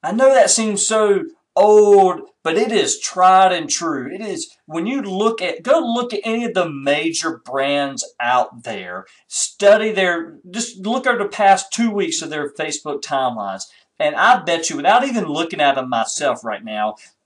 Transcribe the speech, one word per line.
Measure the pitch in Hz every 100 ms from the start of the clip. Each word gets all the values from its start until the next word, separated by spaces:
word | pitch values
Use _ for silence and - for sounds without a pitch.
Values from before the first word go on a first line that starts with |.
I | 156
know | 214 269
that | 269 208
seems | - 220 196
so | - 220 214 196 160 _ _
old, | - 208 214 208 202 190 170 - _
but | 165 180
it | 214
is | 214 143 -
tried | - - 185 190 190
and | 180 151
true. | - 170 139 127
It | 190
is, | 214 185 - _ _
when | 160 190
you | 277
look | 202 190 214 226
at, | 180 -
go | 196 311
look | 240 233 240
at | 214
any | 226 226 240
of |
the | 190 170
major | 143 139 147 165 165 165 -
brands | - 135 135 143 143 135 - _
out | 120 127 120 120
there, | 117 104 90 90 98 _ _
study | - - _ 202 214 220
their, | 190 185 170 165 - 185
just | 190 233 -
look | 190 254 262
over | 220
the | 202
past | - 202 190 -
two | - 233
weeks | 202 170 165
of | 156
their | 151 143
Facebook | - 156 147 151 143
timelines. | - 139 127 117 101 95 - _ _ _
And | 151
I | 151 196 247
bet | - 170 160
you, | 139
without | 151 226 277
even | 233
looking | 170 151 165 -
at | 143 135
them | 127
myself | 117 117 - 143 117
right | 117 104
now, | 110 107 107 107 _ _